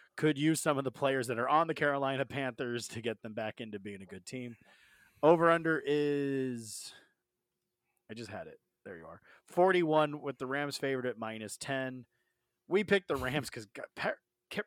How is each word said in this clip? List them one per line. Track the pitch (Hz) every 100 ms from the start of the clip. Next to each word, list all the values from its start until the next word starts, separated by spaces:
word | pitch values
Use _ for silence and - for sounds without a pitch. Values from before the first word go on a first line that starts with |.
| _ -
could | 156 143
use | 151 160
some | 160 139
of |
the | 135
players | - 139 135 120
that | 117
are | 127
on | 151 165
the |
Carolina | 156 147 139 135 135
Panthers | 135 143 131 117 127 120 -
to | 117
get | 113 110
them | 113
back | 107 110 -
into | 113 104
being | 101 98
a | 95
good | 95 -
team. | 131 123 117 _ _ _ _ _ _
Over | 147 170 165
under | 165 165 156 139
is, | 147 147 143 139 135 131 120 110 - - - _ _ _ _ _ _ _ _ _ _ -
I |
just | 113 107
had | 104 80
it. | 78 _ _
There | 98 87
you | 82
are. | 82 _ - _
Forty-one | - 185 180 160 156 151 147
with | 139 131
the | 131
Rams | 139 143 135
favored | 139 135 123
at | 110
minus | 113 110 107 -
ten. | - 135 131 127 120 _ _ _ _ _ -
We | 185
picked | 190 202 -
the | 143
Rams | 127 139 120
'cause | 123 104
Ca-, | - - -
Par-, | 190 - _ _ -
Ca-, | -